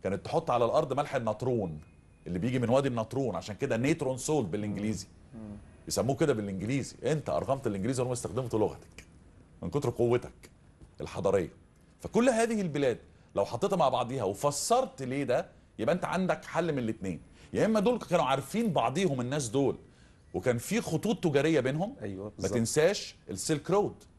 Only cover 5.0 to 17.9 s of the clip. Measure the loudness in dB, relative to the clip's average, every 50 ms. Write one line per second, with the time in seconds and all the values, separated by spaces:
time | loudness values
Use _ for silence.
5 | -6 -12 -18 -20 -20 -18 -16 -14 -14 -12 -14 -14 -16 -20 -20 -16 -10 -6 -2 0
6 | 0 0 2 2 2 2 2 0 0 -4 -4 -4 -2 -2 -2 -2 -2 -4 -10 -6
7 | -2 -2 0 0 -2 -2 -2 -2 0 0 -2 -2 0 -4 -2 -2 -2 -2 0 0
8 | 0 -2 -2 -4 -4 -4 -4 -4 -4 -2 0 2 0 0 0 -6 -16 -20 -20 -20
9 | -20 -20 -20 -20 -20 -20 -20 -20 -20 -20 -16 -10 -10 -4 -4 -2 -2 -2 0 2
10 | 2 4 4 2 0 -4 -16 -18 -20 -20 -20 -20 -20 -20 -20 -20 -20 -20 -14 -12
11 | -12 -10 -8 -2 0 2 2 2 2 0 -6 -16 -20 -20 -20 -20 -20 -20 -20 _
12 | -12 -2 0 4 4 4 4 4 2 2 2 -2 -2 -2 0 2 2 2 2 0
13 | -6 -20 -20 -20 -20 -6 0 0 0 0 0 -2 0 0 4 4 4 4 4 2
14 | -2 -2 -2 0 0 0 -2 2 0 0 0 0 0 4 4 4 4 2 -4 -10
15 | -6 -4 -2 -2 0 0 0 0 0 -4 -12 -20 -20 -20 _ -2 0 0 0 0
16 | 0 -2 -2 0 0 0 0 -2 -4 -6 -4 -2 0 0 0 -2 -2 -2 -4 -4
17 | -4 -6 -6 -6 -10 -18 -20 -20 -18 -6 0 0 2 4 2 2 4 2